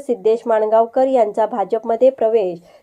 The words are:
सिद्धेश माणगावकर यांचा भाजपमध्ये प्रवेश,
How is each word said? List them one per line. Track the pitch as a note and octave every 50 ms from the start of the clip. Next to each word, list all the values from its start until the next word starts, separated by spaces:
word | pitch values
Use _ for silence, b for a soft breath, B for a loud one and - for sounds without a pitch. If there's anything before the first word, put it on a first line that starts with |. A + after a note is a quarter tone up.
| C#4
सिद्धेश | - A#3+ F#3+ F#3 A3 A3+ A#3 -
माणगावकर | A#3 A3+ G#3+ G#3+ G#3+ A3 A3+ A#3 A3+ - C4 C4
यांचा | C4+ C4 B3 A3 G#3 G#3 A#3 G#3+
भाजपमध्ये | G#3+ B3 G#3+ G3 F#3 A#3 A3 - A3+ A3+ A3+ B3+ C4
प्रवेश, | C4 - A3+ A3 A3+ A3+ G3 F3+ F3 F3 b b b b